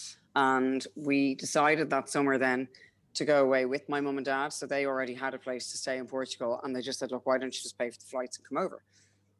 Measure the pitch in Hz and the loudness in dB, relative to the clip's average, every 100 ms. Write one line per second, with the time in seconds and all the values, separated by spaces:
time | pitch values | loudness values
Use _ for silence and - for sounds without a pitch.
0 | - - _ 139 131 131 131 131 - - | -16 -16 _ 2 4 4 2 0 -4 -6
1 | 147 139 139 135 143 156 147 156 151 135 | 0 2 2 0 0 4 4 4 2 0
2 | 135 147 139 131 131 127 135 - - _ | 0 2 4 4 2 0 -2 -10 -20 _
3 | _ - 147 147 131 131 127 143 - 147 | _ -4 2 6 6 4 2 -2 -2 -2
4 | 143 139 131 135 147 - 135 143 139 131 | 0 -2 -2 -2 -2 -6 -4 -2 0 -2
5 | 127 123 135 127 131 123 - - 139 131 | -4 -4 -6 -6 -6 -8 -8 -8 -4 -4
6 | 120 131 127 - 123 - 143 127 123 127 | -4 -6 -6 -4 -2 -2 -4 -6 -6 -6
7 | 127 123 135 131 127 - - - 120 - | -6 -4 0 0 0 -6 -10 -6 -6 -6
8 | - 131 123 - - 143 180 - _ _ | -8 -6 -6 -10 -8 -4 -4 -6 _ _
9 | _ _ _ | _ _ _